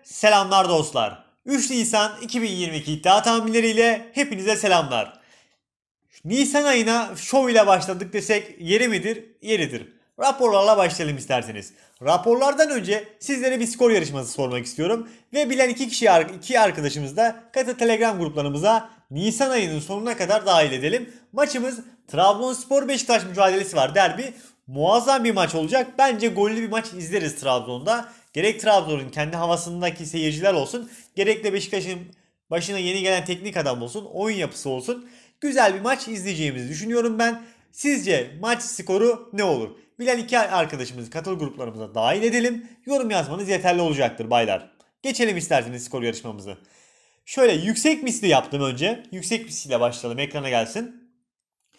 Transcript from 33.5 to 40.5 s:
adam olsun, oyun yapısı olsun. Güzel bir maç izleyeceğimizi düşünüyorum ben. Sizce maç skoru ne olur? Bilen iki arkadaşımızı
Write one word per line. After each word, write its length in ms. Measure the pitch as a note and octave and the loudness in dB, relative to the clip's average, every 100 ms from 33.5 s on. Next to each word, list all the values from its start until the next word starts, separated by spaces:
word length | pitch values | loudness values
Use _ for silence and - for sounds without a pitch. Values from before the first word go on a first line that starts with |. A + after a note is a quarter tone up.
| F3 | -4
adam 260 | C#3+ B2 | -2 -4
olsun, 220 | A#2+ G#3 G3 | -6 -10 -10
oyun 240 | F3 A3 G3+ | -6 -4 -4
yapısı 340 | D3+ - C#3 | -6 -6 -6
olsun. 400 | C3 B2+ B3 - - _ _ | -6 -6 -8 -12 -20 _ _
Güzel 340 | D4 C4 G#3 | -2 4 4
bir 60 | F#3+ | 2
maç 280 | A3+ C4+ A3+ | -2 -4 -4
izleyeceğimizi 600 | G#3+ F#3 D#3+ D3+ B2+ B2 | -8 -6 -4 -4 -4 -8
düşünüyorum 500 | D#3 G#3+ A#3 A#3 A3 | -8 -4 -2 0 0
ben. 240 | A#3 A3+ - _ _ | -2 -2 -12 _ _
Sizce 640 | - C#4+ C4 F#3+ D3+ B2 D3 | -6 -2 -2 0 0 -2 -6
maç 220 | A3 A#3 | -4 -4
skoru 680 | - - F#3+ G3 A#3 A#3 - | -4 -8 -2 2 2 0 -6
ne 120 | G3+ | -2
olur? 260 | G3 C3 G#2+ - _ - | 0 0 -4 -10 _ -4
Bilen 200 | A#3+ B3 | -2 -2
iki 200 | A#3 A#3+ | 0 0
arkadaşımızı 720 | G3+ | 2